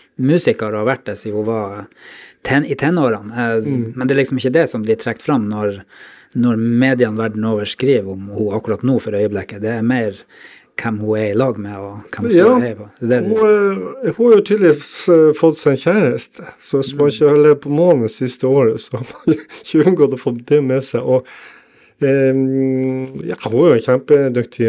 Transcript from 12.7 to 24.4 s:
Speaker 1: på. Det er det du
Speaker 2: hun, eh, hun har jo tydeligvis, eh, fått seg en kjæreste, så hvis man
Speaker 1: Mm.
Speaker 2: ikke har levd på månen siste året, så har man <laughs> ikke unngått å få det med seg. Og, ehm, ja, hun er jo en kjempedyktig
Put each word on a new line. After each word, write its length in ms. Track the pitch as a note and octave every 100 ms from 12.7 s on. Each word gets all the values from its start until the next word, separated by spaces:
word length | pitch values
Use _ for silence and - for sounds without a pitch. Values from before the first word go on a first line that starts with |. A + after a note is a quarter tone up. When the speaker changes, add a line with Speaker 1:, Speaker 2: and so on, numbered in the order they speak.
| G#2
Speaker 1:
på. 140 | G#2 -
Det 60 | A#2
er 60 |
det 80 | B2
du 140 | F#3 A3
Speaker 2:
hun, 80 | G#3+
eh, 640 | G#3 G3+ G3 F3+ C4+ A3+ D3+
hun 80 | A#3+
har 80 | G#3+
jo 80 |
tydeligvis, 500 | G3+ G#3 F3+ D3 - - -
eh, 240 | E3+ D#3 D#3
fått 160 | E3 D#3
seg 160 | D3
en 120 | C3 E3
kjæreste, 640 | G#3 D3 B2+ - - - -
så 220 | - C#3
hvis 80 | C3+ C#3+
man 80 | D3
Speaker 1:
Mm. 40 | -
Speaker 2:
ikke 140 | D3
har 120 | D3 D3+
levd 140 | C#3+
på 80 | C#3+
månen 380 | D3 F3+ D3 A2
siste 320 | - B2+ -
året, 380 | C3 C#3 A#2 A2+
så 140 | - A#2
har 80 | B2+
man 300 | - - D#3 -
<laughs> 140 | -
ikke 220 | - D#3 D3+
unngått 320 | F3 C#3 B2+
å 0 |
få 160 | C#3 A#2+
det 240 | A#2+ D3 C3
med 160 | C3
seg. 160 | - A#2 C3
Og, 160 | B2+ B2+ - - - _ _ _ -
ehm, 1200 | C#3 C3+ C3+ C3+ C3 C3+ C3+ C3 C3 C3 C3 C#3
ja, 140 | - - A2+
hun 100 | A#2
er 140 | E3+
jo 40 | A#2+
en 60 | -
kjempedyktig 800 | C3 C3+ D3 C3+ B2